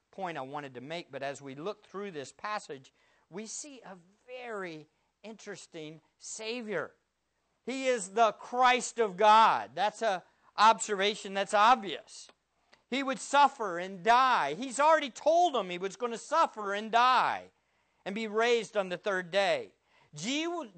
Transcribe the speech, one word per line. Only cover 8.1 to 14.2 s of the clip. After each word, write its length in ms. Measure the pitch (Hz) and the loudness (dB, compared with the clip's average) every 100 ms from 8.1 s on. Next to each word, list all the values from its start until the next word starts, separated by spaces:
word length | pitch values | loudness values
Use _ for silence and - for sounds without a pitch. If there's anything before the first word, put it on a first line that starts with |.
| 196 220 | 2 2
Christ 640 | - - 247 254 247 - - | 2 -8 2 4 4 0 -2
of 160 | 220 180 | -2 4
God. 560 | 214 220 214 131 104 | 6 8 8 4 -2
That's 280 | 143 208 - | -4 -4 -2
a 200 | 226 180 - _ _ - | -4 -4 -6 _ _ 4
observation 760 | 214 220 - 202 202 208 196 | 4 4 0 0 0 -2 -6
that's 200 | 196 190 | -4 0
obvious. 720 | 208 214 254 196 123 - - - _ _ _ _ _ _ | 4 6 4 0 -10 -12 -20 -20 _ _ _ _ _ _
He 140 | 254 | -6
would 160 | 269 247 | -4 -6
suffer 600 | - 285 277 269 208 170 | -2 4 4 2 -6 -6
and 240 | 185 196 | -8 -4
die. 520 | 175 240 | 4 6